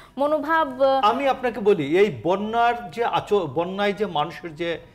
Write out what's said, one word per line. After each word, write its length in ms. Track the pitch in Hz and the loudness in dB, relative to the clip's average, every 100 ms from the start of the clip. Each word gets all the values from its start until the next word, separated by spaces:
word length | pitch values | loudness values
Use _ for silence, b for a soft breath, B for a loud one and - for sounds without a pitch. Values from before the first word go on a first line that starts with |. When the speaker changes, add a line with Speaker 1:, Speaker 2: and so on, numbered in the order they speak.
| B - | B -4
Speaker 1:
মনোভাব, 640 | 285 302 285 320 302 254 | 0 0 0 0 0 2
আহ, 240 | 269 269 262 | 2 4 2
Speaker 2:
আমি 220 | 247 277 | 2 0
আপনাকে 320 | 254 247 233 | 0 -2 0
বলি, 380 | 208 185 139 175 | 2 2 2 2
এই 220 | 208 123 | 2 2
বন্যার 680 | 151 196 214 233 233 240 170 | -2 -2 0 0 2 0 -6
যে 140 | 226 233 | -4 -2
আচ-, 280 | 165 - | -2 0
বন্যায় 600 | 208 160 127 175 190 202 | 0 0 -2 -2 0 -2
যে 120 | 196 202 | 0 -2
মানুষের 500 | 156 156 - 175 147 | -2 -4 -6 -12 -6
যে 240 | 170 160 b | -4 -6 b